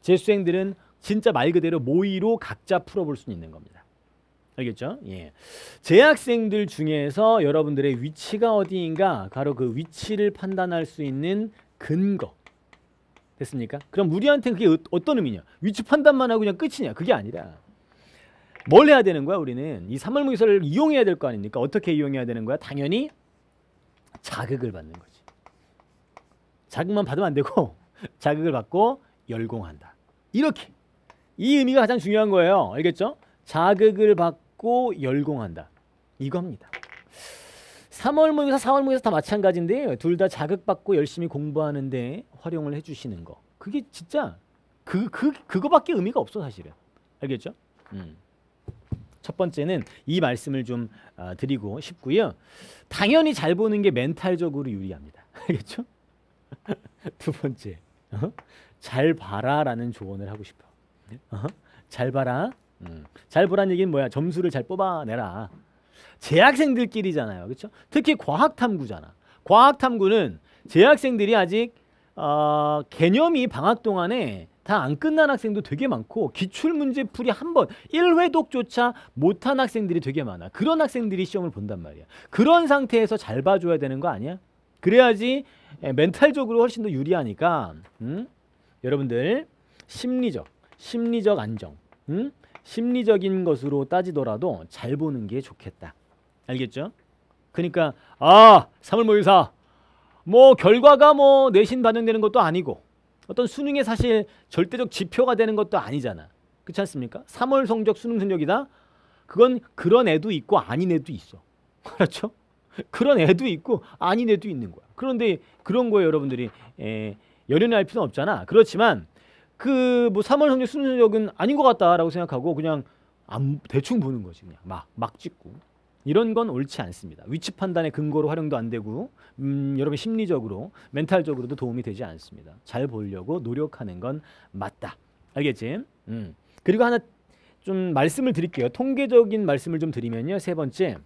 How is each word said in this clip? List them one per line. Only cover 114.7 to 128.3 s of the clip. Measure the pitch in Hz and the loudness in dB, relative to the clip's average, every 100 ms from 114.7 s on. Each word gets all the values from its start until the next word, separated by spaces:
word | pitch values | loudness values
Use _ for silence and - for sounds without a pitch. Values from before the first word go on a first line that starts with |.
거야. | 82 _ - | -14 _ -10
그런데 | 262 240 233 160 _ _ | -6 -2 -2 -2 _ _
그런 | - 220 240 | -2 -2 2
거에 | 208 165 | 2 2
여러분들이, | 151 139 123 117 - - - | 0 -2 -6 -8 -12 -20 -12
에, | 110 110 107 101 _ _ - | -10 -8 -8 -12 _ _ -2
연연해 | 147 233 220 | 2 4 2
할 | 190 | 0
필요는 | 233 143 | -4 -4
없잖아. | - 160 165 90 | -4 -4 -4 2
그렇지만 | 208 220 - 226 123 80 _ _ _ _ _ | 4 4 4 2 0 -8 _ _ _ _ _
그 | 254 262 254 247 240 | -2 2 2 2 2
뭐 | 196 | 0
삼월 | 208 285 302 | 0 4 4
성적 | 262 254 | 2 -2
수능 | 285 269 | -4 -2
성적은 | 254 226 220 208 - | 4 4 4 -4 -4
아닌 | 202 285 | -2 4
것 | |
같다라고 | 269 240 175 175 165 | 4 4 4 4 2
생각하고 | 156 175 131 151 151 | -2 -6 -4 -4 -2
그냥 | 156 151 - _ _ _ - | -2 -4 -6 _ _ _ -12
안, | 110 135 143 - | -4 -4 -4 -4
대충 | 135 - 240 | -4 -2 -4
보는 | 135 123 | -2 -6
거지. | 92 82 | -12 -18
그냥 | 87 78 | -20 -20
막, | 90 90 - - | -16 -16 -16 -10
막 | 120 _ | -10 _
찍고. | 170 _ - - _ _ _ _ | -20 _ -20 -20 _ _ _ _
이런 | 139 170 226 | 0 0 2
건 | 220 226 | -2 -2
옳지 | 127 139 - | -4 -6 -8
않습니다. | 95 90 87 78 80 | -12 -12 -18 -20 -12
위치 | 160 - | -10 -10
판단의 | - 190 170 156 | -8 -4 -2 -4
근거로 | - 151 151 | -4 -4 -2
활용도 | 151 | -2